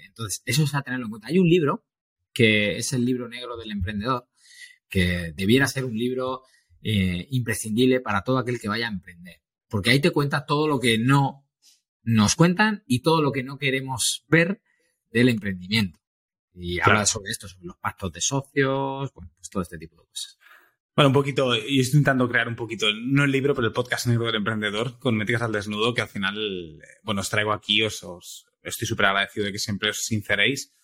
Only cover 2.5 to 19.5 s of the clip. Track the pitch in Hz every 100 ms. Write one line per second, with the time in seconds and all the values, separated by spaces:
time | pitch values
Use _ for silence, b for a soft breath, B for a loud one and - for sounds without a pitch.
2.5 | 107 104 101 120 131 120 123 120 120 123
3.5 | 117 113 104 95 104 110 127 - B B
4.5 | B B B _ 95 90 87 85 78 98
5.5 | 127 139 135 127 110 123 127 127 131 b
6.5 | b b _ - 104 95 87 90 127 117
7.5 | 107 113 107 127 127 123 101 110 131 120
8.5 | 123 107 107 117 98 85 85 87 - _
9.5 | _ _ 107 95 135 170 160 143 143 -
10.5 | 147 156 139 120 113 120 139 135 - _
11.5 | _ b b _ _ - 110 104 - 170
12.5 | 180 214 208 - 123 165 160 147 131 127
13.5 | 139 143 131 135 127 - - _ 160 170
14.5 | 196 _ _ _ _ _ 110 127 117 98
15.5 | 92 90 110 98 - _ _ _ _ _
16.5 | 90 87 87 90 104 104 110 98 110 95
17.5 | 95 87 - 101 - 95 87 - 139 -
18.5 | 143 135 135 135 135 139 - 82 _ -